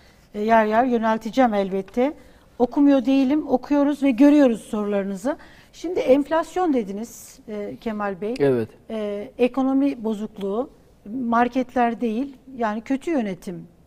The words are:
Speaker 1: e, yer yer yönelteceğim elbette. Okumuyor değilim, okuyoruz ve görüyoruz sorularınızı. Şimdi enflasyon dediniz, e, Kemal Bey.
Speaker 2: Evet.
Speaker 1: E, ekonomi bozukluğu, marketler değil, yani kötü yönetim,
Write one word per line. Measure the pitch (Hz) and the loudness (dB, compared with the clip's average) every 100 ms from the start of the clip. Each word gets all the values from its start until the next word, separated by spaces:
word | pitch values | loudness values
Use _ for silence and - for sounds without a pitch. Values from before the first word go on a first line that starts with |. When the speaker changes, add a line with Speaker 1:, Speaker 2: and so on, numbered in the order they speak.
| _ _ _ | _ _ _
Speaker 1:
e, | 208 | -4
yer | 220 226 214 | 2 4 4
yer | 220 | 2
yönelteceğim | 262 233 220 220 226 262 247 | 2 2 0 -2 -2 2 2
elbette. | 202 196 190 190 240 269 320 - - _ - | 2 -2 -4 -4 -2 -2 -2 -18 -20 _ -2
Okumuyor | 247 294 285 277 247 | 0 4 4 4 4
değilim, | 269 262 311 294 | 2 2 0 0
okuyoruz | 254 - 285 285 285 | -2 0 0 0 0
ve | 277 | 0
görüyoruz | 220 285 294 262 214 | 4 6 8 4 2
sorularınızı. | - 214 208 202 196 190 233 330 - - - | -6 -6 -2 -2 -4 -6 -6 -6 -10 -20 -20
Şimdi | - 330 370 | -12 -6 -2
enflasyon | - 277 277 320 320 359 359 | 4 4 4 -2 -2 -2 0
dediniz, | 254 190 202 233 - - - - | 0 -2 -8 -12 -16 -20 -20 -12
e, | 208 208 262 | -10 -10 -8
Kemal | 233 208 202 180 | -8 -6 -6 -6
Bey. | 208 240 | -6 0
Speaker 2:
Evet. | 143 123 110 - - | 0 0 -2 -10 -12
Speaker 1:
E, | 220 208 202 208 - | -8 -6 -8 -8 -2
ekonomi | 247 269 262 269 277 254 | 0 0 0 2 0 -2
bozukluğu, | 214 208 214 - 196 214 285 - _ _ 202 | -6 -6 -8 -8 -6 -4 -6 -12 _ _ -12
marketler | 254 233 233 247 262 247 254 233 226 | -8 -2 0 0 0 -2 0 0 0
değil, | 240 214 277 - - 254 | -4 -4 -6 -10 -16 -6
yani | 220 220 | -4 -4
kötü | - 269 349 | -4 -4 -2
yönetim, | 302 208 175 - 170 170 _ | -2 -2 -8 -10 -12 -14 _